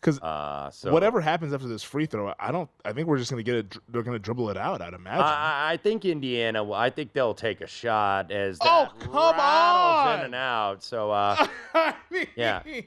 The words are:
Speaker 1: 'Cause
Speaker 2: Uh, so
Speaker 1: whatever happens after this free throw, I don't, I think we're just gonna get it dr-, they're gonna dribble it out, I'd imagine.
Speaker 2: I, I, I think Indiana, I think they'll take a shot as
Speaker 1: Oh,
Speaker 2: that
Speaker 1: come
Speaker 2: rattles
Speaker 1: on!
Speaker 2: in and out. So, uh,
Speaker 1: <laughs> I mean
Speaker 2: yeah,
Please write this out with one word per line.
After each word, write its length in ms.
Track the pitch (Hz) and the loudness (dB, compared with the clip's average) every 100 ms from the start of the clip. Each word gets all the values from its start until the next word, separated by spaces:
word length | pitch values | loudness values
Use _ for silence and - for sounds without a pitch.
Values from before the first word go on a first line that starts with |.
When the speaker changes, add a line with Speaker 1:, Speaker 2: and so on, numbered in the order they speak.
Speaker 1:
'Cause 200 | 165 139 | 0 0
Speaker 2:
Uh, 480 | 82 76 73 71 71 | -4 -6 -6 -8 -10
so 220 | - 95 | -8 2
Speaker 1:
whatever 280 | 160 208 233 | 4 4 2
happens 320 | 156 165 156 | 0 -2 -2
after 160 | 139 127 | -6 -6
this 140 | 110 | -10
free 240 | - 143 156 | -6 -4 -4
throw, 260 | 107 98 - | -4 -6 -6
I 120 | 104 | -4
don't, 180 | 170 156 _ | -4 -6 _
I 100 | 104 | -8
think 140 | 117 165 | -6 0
we're 100 | 139 | 0
just 140 | 120 | 0
gonna 100 | 127 | -4
get 140 | 113 120 | -2 -2
it 140 | 101 | -2
dr-, 100 | - - | -12 -8
they're 140 | 120 | -6
gonna 160 | 113 117 | -4 -6
dribble 320 | 101 123 110 | -4 -2 -2
it 60 | 95 | -2
out, 220 | 135 165 | -4 -6
I'd 140 | 87 | -8
imagine. 300 | 90 90 135 | -12 -6 0
Speaker 2:
I, 460 | 147 147 156 143 156 | 2 2 0 0 -2
I, 40 | |
I 40 | 170 | 0
think 280 | 208 220 190 | -2 -2 -2
Indiana, 640 | 156 131 120 113 110 104 | -2 -2 0 0 0 -2
I 180 | 101 123 | 0 0
think 200 | 143 139 | 0 -6
they'll 200 | 143 120 | 0 0
take 280 | 98 113 90 | 0 -4 -4
a 40 | - | -10
shot 640 | - 117 107 101 98 87 | -6 0 2 2 0 -2
as 280 | 101 98 90 | -2 -2 2
Speaker 1:
Oh, 220 | 320 339 | 4 6
Speaker 2:
that 160 | 269 - | 4 -4
Speaker 1:
come 140 | 247 285 | -4 2
Speaker 2:
rattles 240 | 330 320 | 4 4
Speaker 1:
on! 800 | 285 320 339 359 349 311 262 202 | 4 6 6 6 4 4 2 0
Speaker 2:
in 60 | 131 | -4
and 100 | 123 | -4
out. 480 | 131 117 101 98 | -2 0 0 -4
So, 260 | - 117 107 | -6 -4 0
uh, 380 | 101 101 180 - - | 2 2 2 0 0
Speaker 1:
<laughs> 140 | - | -2
I 220 | 330 311 - - | 0 0 -2 -8
mean 160 | 359 - - | -6 -6 -2
Speaker 2:
yeah, 260 | 117 92 302 254 | 0 -2 -6 -12